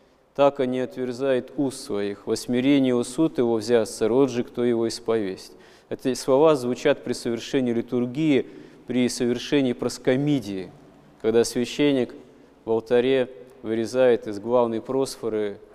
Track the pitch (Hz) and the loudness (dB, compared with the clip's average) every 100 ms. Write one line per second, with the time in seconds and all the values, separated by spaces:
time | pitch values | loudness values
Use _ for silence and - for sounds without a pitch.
0 | _ _ _ - 143 139 127 127 123 - | _ _ _ 4 4 4 0 -2 -4 -6
1 | 127 120 135 127 120 - 139 123 - 104 | -6 -2 0 0 0 -2 -4 -4 -6 -4
2 | 101 101 - 113 - 123 135 143 131 120 | -4 -6 -4 -4 -2 0 4 4 4 0
3 | 117 - 160 147 117 113 107 117 107 - | -2 -2 0 0 0 0 2 2 2 -2
4 | 110 123 139 120 120 - 120 117 117 110 | 0 2 2 0 -6 -2 0 0 -2 -4
5 | - 113 98 95 - - - - - 107 | -4 -2 -2 -8 -14 -20 -20 -20 -14 -8
6 | 135 123 - 135 160 147 120 123 147 135 | -4 -4 2 4 6 4 0 -2 0 0
7 | 123 120 123 113 - 143 123 117 113 123 | -2 -6 -4 -6 -2 -2 0 -2 -2 -2
8 | 123 127 156 131 - - - - - 123 | -2 -2 2 2 0 -8 -20 -16 -6 0
9 | 123 - 123 123 - 147 131 120 123 - | 0 0 -2 -2 0 0 0 -2 -4 -2
10 | - 127 147 139 101 95 90 - - - | 0 0 2 0 -2 -8 -10 -16 -20 -20
11 | - - 110 113 113 127 117 - 147 139 | -20 -6 2 2 2 0 -4 0 2 2
12 | 120 - - - - _ - 113 - 123 | -2 -6 -20 -20 -20 _ -4 -2 2 2
13 | 123 135 120 - - - 107 113 110 127 | 2 2 0 -6 -20 -14 -6 -4 -2 2
14 | 127 117 110 101 110 123 120 110 120 131 | 4 4 0 -8 0 0 2 -2 -4 -4
15 | 131 - 113 107 104 101 - | -4 -6 -6 -4 -4 -8 -18